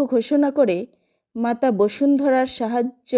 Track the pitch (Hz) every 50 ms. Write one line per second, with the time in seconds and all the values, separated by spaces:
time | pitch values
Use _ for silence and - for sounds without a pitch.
0 | 285 247 254 226 226 - 302 285 294 285 285 294 269 208 175 175 226 - _ _
1 | _ _ _ _ _ _ _ 226 233 233 233 240 269 262 220 190 208 208 - -
2 | 277 285 285 269 277 285 262 262 262 262 - - 240 220 240 247 240 254 - _
3 | _ - 254